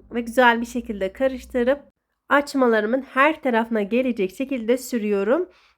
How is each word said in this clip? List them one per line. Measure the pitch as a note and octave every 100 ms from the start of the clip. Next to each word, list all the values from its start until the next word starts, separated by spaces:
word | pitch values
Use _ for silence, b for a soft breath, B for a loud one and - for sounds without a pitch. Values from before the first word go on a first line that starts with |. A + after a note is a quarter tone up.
| -
ve | A3+
güzel | A#3 A#3+ B3 A#3
bir | A#3
şekilde | B3+ A#3+ G3+ F#3+
karıştırıp | F#3+ C4+ B3+ - B3+ A#3+ C#4+ - _ _ _ -
açmalarımın | C#4+ C#4+ C#4 B3 A3 G#3+ C4
her | C4 C4 D4 D#4
tarafına | C4 A3+ A#3 A3+
gelecek | G3 A#3 C4 A3 F#3 -
şekilde | C4+ C4 A3 C4
sürüyorum. | - A#3+ G#3 G3+ G3 D4+ F4+ b b